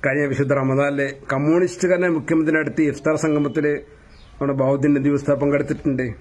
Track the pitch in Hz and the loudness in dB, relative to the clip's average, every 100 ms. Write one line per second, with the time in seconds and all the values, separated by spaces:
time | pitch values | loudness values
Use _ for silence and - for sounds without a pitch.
0 | 139 139 143 131 139 139 131 135 143 143 | 0 0 0 0 0 2 2 0 0 -2
1 | 139 - - 135 147 170 180 - 180 180 | -4 -6 -6 -2 2 2 2 0 0 2
2 | 180 160 - 160 156 156 143 117 151 139 | 2 -2 0 0 2 0 0 0 0 0
3 | 156 156 160 151 143 156 147 147 - - | -2 0 0 0 0 -2 -2 -2 -8 -20
4 | - - - - 139 135 135 139 147 143 | -20 -20 -20 -6 -4 0 0 2 2 2
5 | 139 143 139 139 143 143 139 139 151 131 | 2 0 0 0 2 0 -2 -4 -2 -2
6 | 127 107 | -4 -8